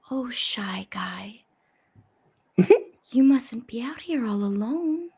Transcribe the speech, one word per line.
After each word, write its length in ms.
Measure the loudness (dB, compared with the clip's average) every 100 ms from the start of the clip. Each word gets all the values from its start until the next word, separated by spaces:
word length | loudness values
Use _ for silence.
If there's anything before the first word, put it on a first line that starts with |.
| _
Oh, 180 | -6 -6
Shy 560 | -6 -6 -4 -6 -8 -10
Guy, 500 | -10 -10 -10 -14 -18 _ _ _ _ _ -20 _ _ _ _ _ 0 6 6 6 _ _
you 140 | 4
mustn't 420 | 6 6 2 -8
be 160 | -10 -8
out 200 | -8 -10
here 220 | -6 -4
all 200 | -2 0
alone 680 | -2 -2 -2 -2 -2 -4 -6